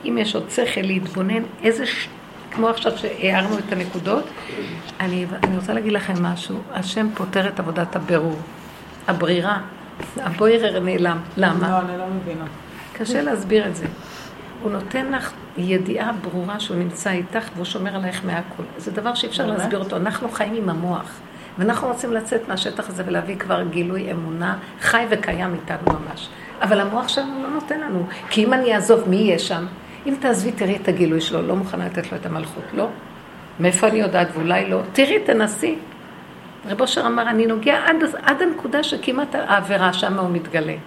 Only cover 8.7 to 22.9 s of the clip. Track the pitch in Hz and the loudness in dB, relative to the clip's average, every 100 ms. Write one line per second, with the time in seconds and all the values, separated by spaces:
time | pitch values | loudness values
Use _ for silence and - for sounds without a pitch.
8.7 | - - - - 180 165 175 180 202 - | -16 -16 -8 -2 0 2 2 2 -2 -4
9.7 | - - - - - 170 165 214 226 220 | -14 -16 -12 -10 -6 -6 4 6 6 4
10.7 | 185 180 185 175 165 170 - 185 170 190 | 2 0 2 2 0 -4 2 2 4 4
11.7 | 185 180 180 185 190 170 160 160 - - | 2 0 -4 -4 -4 -4 -6 -8 -12 -16
12.7 | - - - 220 262 294 220 190 214 202 | -16 -14 -6 -2 0 0 0 4 4 4
13.7 | 165 - - - - - - - - 220 | -4 -6 -8 -14 -14 -14 -14 -14 -6 -2
14.7 | 202 196 262 269 269 - - - - 180 | -2 -2 -2 -2 -2 -4 -10 -12 -4 2
15.7 | 185 190 - 220 214 175 175 180 208 - | 4 2 0 0 -2 -2 -2 -2 -4 -2
16.7 | 175 175 170 202 180 180 226 220 170 180 | 0 -2 -2 0 0 0 -2 -4 -6 -6
17.7 | 214 190 196 185 185 185 170 185 - 170 | -2 -2 -2 -4 -2 -2 -2 -4 -10 -10
18.7 | - - 196 226 240 240 - 240 208 202 | -8 -6 -2 -2 -2 -2 0 0 0 0
19.7 | 202 196 190 196 226 240 - 208 226 190 | 0 -2 0 0 -2 -4 -2 -2 0 0
20.7 | 160 180 175 - - - - - - 202 | 0 0 -2 -4 -14 -16 -16 -12 0 2
21.7 | 220 262 240 247 226 220 233 226 208 - | 2 0 -2 0 -2 2 -2 0 -2 -2
22.7 | - 208 | -2 -6